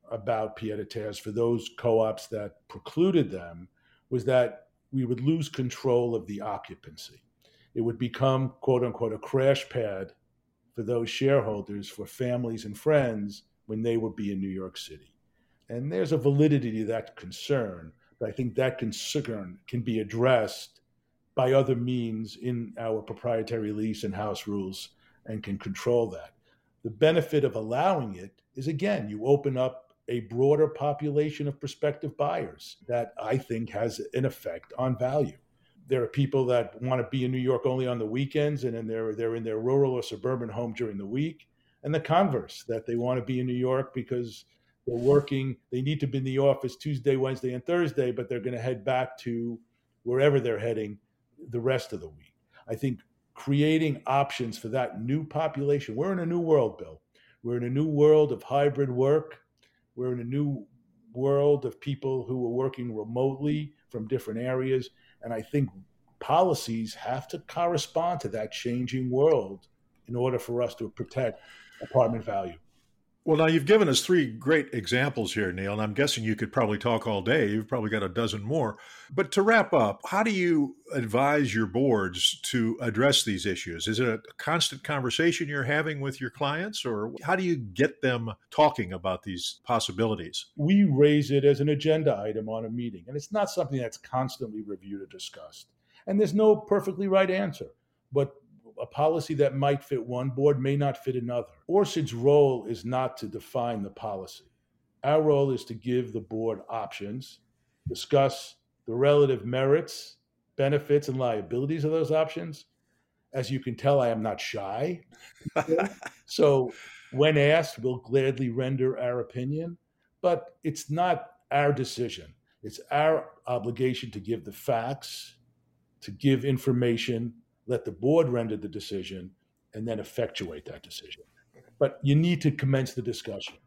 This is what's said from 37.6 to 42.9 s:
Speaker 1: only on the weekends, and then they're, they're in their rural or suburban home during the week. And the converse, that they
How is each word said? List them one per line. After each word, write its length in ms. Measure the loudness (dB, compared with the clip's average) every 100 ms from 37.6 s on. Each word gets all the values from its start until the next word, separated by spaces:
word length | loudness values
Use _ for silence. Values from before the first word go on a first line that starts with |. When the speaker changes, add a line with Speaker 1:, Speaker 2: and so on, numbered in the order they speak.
| 0
Speaker 1:
only 220 | 0 -2
on 120 | -2
the 60 | -2
weekends, 580 | -2 -2 0 0 0
and 120 | -4 -4
then 100 | -6
they're, 300 | -4 -4 -2
they're 200 | -2 -2
in 80 |
their 160 | -4 -2
rural 340 | 2 4 4
or 100 | 0
suburban 460 | -4 -6 -4 -4 -4
home 240 | -4 -6
during 240 | -4 -6 -6
the 80 | -6
week. 420 | -2 -4 -6 _ _ _ _
And 120 | -4 -4
the 40 |
converse, 640 | 2 4 4 0 -4 -14 -6
that 180 | -6
they 100 | -4